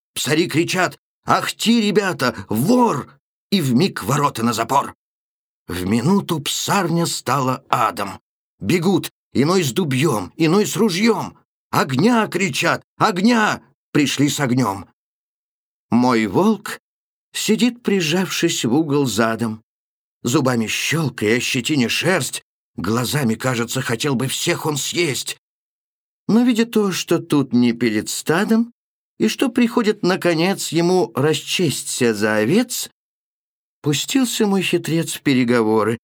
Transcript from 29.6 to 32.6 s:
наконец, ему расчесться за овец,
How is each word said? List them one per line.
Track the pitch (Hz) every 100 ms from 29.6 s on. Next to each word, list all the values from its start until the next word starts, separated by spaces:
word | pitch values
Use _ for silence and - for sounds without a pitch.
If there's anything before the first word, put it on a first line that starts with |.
| 233 240 214 208
наконец, | 175 185 175 160 175 185 -
ему | 156 170 185 156
расчесться | - 147 151 - - 170 - - - 120
за | 104 107 107
овец, | 107 190